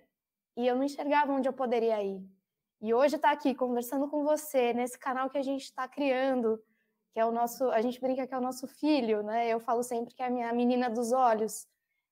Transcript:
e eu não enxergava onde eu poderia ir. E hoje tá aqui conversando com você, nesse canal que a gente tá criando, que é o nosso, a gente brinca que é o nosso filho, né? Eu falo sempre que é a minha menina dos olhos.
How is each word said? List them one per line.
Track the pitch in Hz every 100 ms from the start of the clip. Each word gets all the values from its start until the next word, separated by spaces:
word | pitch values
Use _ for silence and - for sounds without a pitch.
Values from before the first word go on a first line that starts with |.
| _ _ _ _ _ -
e | 247
eu | 247
não |
enxergava | 277 277 285 294 285
onde | 277 262
eu |
poderia | 262 254 240 226 214
ir. | 196 190 190 _ _ _ _ _
E | 214
hoje | 233 285 302
tá | 302
aqui | 294 285 -
conversando | 254 240 240 277 285
com | 302
você, | 294 302 302 262 240
nesse | 240 247 -
canal | - 262 269
que | 285
a |
gente | 269 269 -
tá | - 254
criando, | - 285 254 269 262 220 220 - _ _ _ _
que | 220
é | 226
o |
nosso, | 233 233 233 254
a | 220
gente | 240 247
brinca | 262 262 254
que |
é | 262
o |
nosso | 247 254 254
filho, | - 294 294 226 214
né? | 208 226 233
Eu | 226
falo | 226 233
sempre | 240 233 240 -
que |
é | 254
a |
minha | 247 233
menina | 240 240 247 247
dos | 220 226
olhos. | 254 254 220 214 - - _ _ _ _